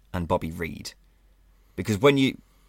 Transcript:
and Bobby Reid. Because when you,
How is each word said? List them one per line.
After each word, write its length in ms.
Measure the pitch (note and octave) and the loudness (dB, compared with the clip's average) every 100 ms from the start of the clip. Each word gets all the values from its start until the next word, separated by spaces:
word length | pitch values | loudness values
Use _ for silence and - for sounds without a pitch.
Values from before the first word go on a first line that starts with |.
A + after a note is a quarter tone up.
| _ | _
and 160 | F#2 E2+ | -6 -2
Bobby 200 | F2+ D#2+ | -2 -2
Reid. 420 | F2 E2 - - - _ _ _ _ _ _ _ - | -8 -8 -8 -14 -16 _ _ _ _ _ _ _ -8
Because 220 | F#2 G2+ | -2 4
when 200 | C#3 C#3 | 4 6
you, 220 | C3+ - _ _ | 2 0 _ _